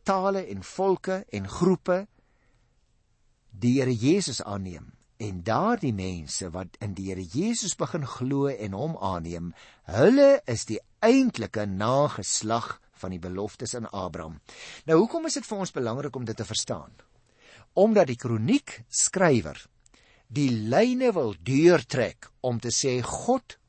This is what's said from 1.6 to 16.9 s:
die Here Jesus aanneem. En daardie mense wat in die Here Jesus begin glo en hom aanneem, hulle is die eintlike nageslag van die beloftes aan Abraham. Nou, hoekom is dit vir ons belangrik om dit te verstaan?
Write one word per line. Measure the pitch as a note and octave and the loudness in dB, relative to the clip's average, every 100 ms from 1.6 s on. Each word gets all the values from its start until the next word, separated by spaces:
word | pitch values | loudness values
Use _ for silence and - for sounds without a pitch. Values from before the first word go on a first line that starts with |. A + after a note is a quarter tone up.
| E3+ F3+ - F3+ G3+ _ _ _ _ _ _ _ _ _ _ _ _ _ _ | 2 2 0 -2 -2 _ _ _ _ _ _ _ _ _ _ _ _ _ _
die | G2 A#2+ C3 | -4 0 2
Here | C3 | 2
Jesus | A#2+ B2+ G3 E3 A#2+ | 0 2 2 2 -6
aanneem. | - G2+ F#2+ E2 - - _ - | -8 -8 -8 -10 -16 -20 _ -12
En | G#2+ F2+ | -10 -8
daardie | F2 A2+ G3+ A#3 C#3 G2+ | -2 0 0 0 -2 -4
mense | F#2 F2 D2 - F2+ | -4 -6 -8 -8 -8
wat | F2 F#2 - | -8 -10 -10
in | G#2+ | -10
die | F#2 F#2+ | -8 -6
Here | F#2 | -8
Jesus | F2+ A#2 G#3+ A#3 F#3+ - | -6 -4 -2 -2 -4 -6
begin | E3 F3 C3 | -4 -4 -6
glo | - B2+ C#3 C#3 | -6 -4 0 -2
en | A#2+ G#2+ F#2+ | -2 -8 -6
hom | D#3 D#3+ | -6 -4
aanneem, | F#2+ F2+ E2 E2+ F2 - - _ - | -4 -4 -6 -8 -8 -12 -20 _ -6
hulle | G2 E3 C#4 C#4 C#4 - | 4 6 8 8 6 2
is | A2+ - | -6 -4
die | G#2+ _ - | -8 _ 0
eintlike | A3 C4+ B3+ - G#2 A2 G#2 | 4 6 4 0 -6 -4 -4
nageslag | F#2+ A2 C3+ D3 - G2 - G#2+ A#2 - - _ _ | -2 2 2 2 -2 -4 -4 0 -2 -2 -12 _ _
van | F#2 | -10
die | F#2 | -8
beloftes | F2+ F#2 G#2 - A#2+ B2 | -8 -6 -6 -8 -10 -8
aan | A2+ | -8
Abraham. | G2+ F2+ E2 D#2+ D#2+ _ - - - - | -6 -6 -8 -12 -14 _ -20 -18 -16 2
Nou, | D#3+ | 4
hoekom | A3+ E4 D#4+ | 4 2 -4
is | C#4 | -6
dit | - | -6
vir | G3+ F3+ | -6 -6
ons | |
belangrik | D3+ A#2 B2 C#3+ C3 | -4 -4 -4 -6 -8
om | A2+ | -8
dit | A2 | -8
te | G#2+ | -6
verstaan? | A2+ - F#2+ - | -6 -6 -8 -10